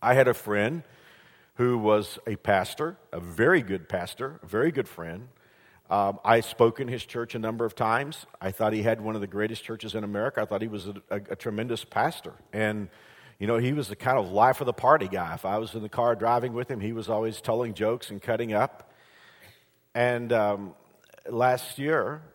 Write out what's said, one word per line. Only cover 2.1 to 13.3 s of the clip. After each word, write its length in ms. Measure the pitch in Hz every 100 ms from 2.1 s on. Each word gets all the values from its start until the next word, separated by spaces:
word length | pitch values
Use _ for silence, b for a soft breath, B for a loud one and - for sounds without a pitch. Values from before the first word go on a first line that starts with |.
| - -
a 80 | 104
pastor, 640 | - 98 92 - 156 185 _
a 80 | -
very 420 | 87 82 120 180
good 260 | 107 95 80
pastor, 520 | 90 90 - 131 156
a 40 | -
very 240 | 104 143
good 160 | 147 113
friend. 420 | - 85 85 127 _ b b b b _
Um, 300 | 98 98 101 -
I 160 | 113
spoke 400 | 113 - 117 117
in 80 | 127
his 160 | 120 -
church 280 | 123 117
a 60 | 123
number 240 | 110 113
of 100 | 117
times. 520 | - 113 117 143 160 - -
I 100 | 95
thought 220 | 92 110
he 100 | 107
had 160 | 107 110
one 160 | 107 110
of 60 |
the 60 | 101
greatest 360 | 98 110 110
churches 320 | - 110 113 110
in 80 |
America. 380 | 104 101 110 -
I 40 | 107
thought 160 | 101
he 60 | 113
was 200 | 107 92
a, 80 | 98 _
a, 60 | 104
a 200 | 101 -
tremendous 480 | - 107 120 113 -
pastor. 480 | - 131 - - - -
And, 380 | 104 107 107 98 B B B B